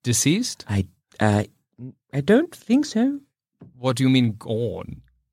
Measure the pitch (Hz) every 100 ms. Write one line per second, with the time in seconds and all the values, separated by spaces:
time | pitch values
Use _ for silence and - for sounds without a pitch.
0 | 123 117 135 190 247 - - 101 95 _
1 | _ - 107 104 101 _ _ - 127 -
2 | _ 143 143 226 339 - - 254 285 220
3 | 262 285 - _ _ _ - 123 127 123
4 | 131 131 120 104 - 110 117 85 - -
5 | _ _ _